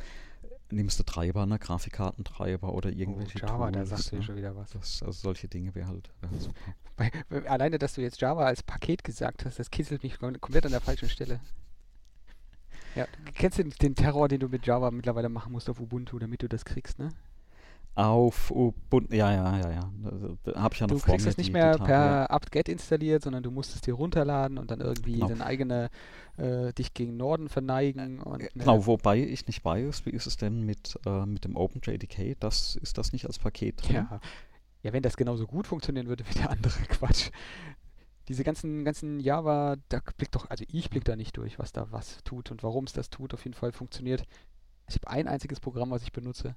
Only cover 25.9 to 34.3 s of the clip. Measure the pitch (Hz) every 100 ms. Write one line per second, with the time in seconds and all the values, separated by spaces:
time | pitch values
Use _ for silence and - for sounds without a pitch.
25.9 | - - - - - 127 123 123 127 123
26.9 | - 120 117 135 160 151 143 131 131 139
27.9 | 135 131 131 - - - 123 123 110 104
28.9 | 110 104 107 143 - - - - 90 139
29.9 | - - - 123 - 107 113 107 101 -
30.9 | - 101 98 101 104 92 - 92 127 -
31.9 | 104 98 - - - 110 - - - 151
32.9 | - - 131 - - 107 - 104 - -
33.9 | 113 214 104 -